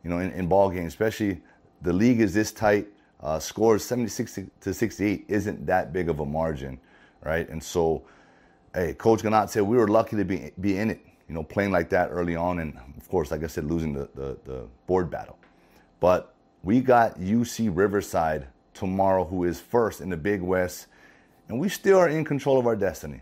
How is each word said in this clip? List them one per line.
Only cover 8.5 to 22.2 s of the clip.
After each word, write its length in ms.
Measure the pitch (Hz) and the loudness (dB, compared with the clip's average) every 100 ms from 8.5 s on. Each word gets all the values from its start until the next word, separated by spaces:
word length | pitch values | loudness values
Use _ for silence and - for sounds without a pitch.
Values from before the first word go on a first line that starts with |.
| _ _ | _ _
hey, 200 | - 85 | -4 -4
Coach 280 | 69 113 110 | 0 2 2
Gannett 280 | 104 110 101 | 2 2 2
said 120 | 110 | 0
we 140 | 101 123 | 2 2
were 100 | 107 | 4
lucky 300 | 113 110 107 | 2 2 -2
to 80 | |
be, 260 | 95 90 69 - | -2 -4 -8 -6
be 180 | 98 95 | -2 0
in 120 | 110 | -2
it, 100 | 87 _ _ - | -4 _ _ -12
you 60 | |
know, 100 | 80 | -10
playing 260 | 78 - 101 | -6 -2 0
like 200 | 90 82 | 0 2
that 180 | 92 87 | 2 2
early 260 | 87 87 | 0 -2
on. 240 | 82 87 87 | -2 -2 -2
And 180 | 80 69 - - | -6 -10 -18 -20
of 120 | - | -4
course, 220 | 92 73 | -2 -2
like 140 | 78 | -4
I 20 | 80 | -6
said, 200 | - 76 | -6 -4
losing 260 | 85 80 | -2 -2
the, 160 | 69 - - | -6 -10 -10
the, 220 | 67 62 | -10 -10
the 220 | - 65 55 - - | -12 -14 -14 -18 0
board 240 | 92 85 | 0 2
battle. 280 | - - - _ _ _ _ _ _ | -6 -12 -20 _ _ _ _ _ _
But 340 | 90 90 - _ _ _ | 4 4 0 _ _ _
we 160 | 85 123 | 0 2
got 400 | 131 120 113 - | 6 6 4 0
U 240 | 92 117 | 0 0
C 240 | 117 - 113 | 0 -2 -2
Riverside 800 | 82 101 101 90 92 80 78 69 _ _ | 2 2 2 -2 0 0 -2 -6 _ _
tomorrow, 500 | - 98 95 95 95 | -8 -4 2 2 2
who 200 | 85 92 | 0 -2
is 160 | 87 85 | -2 -2
first 400 | - 120 110 - | 0 2 2 -2
in 80 | 87 | -8
the 80 | 85 | -4
Big 240 | 78 101 | -2 -2
West. 460 | 90 92 90 - - _ - _ _ _ - | 0 0 0 -6 -18 _ -20 _ _ _ -10
And 120 | 113 | -4
we 80 | 185 | -4
still 300 | - 196 190 | -2 4 6
are 100 | 170 | 6
in 160 | 156 | 2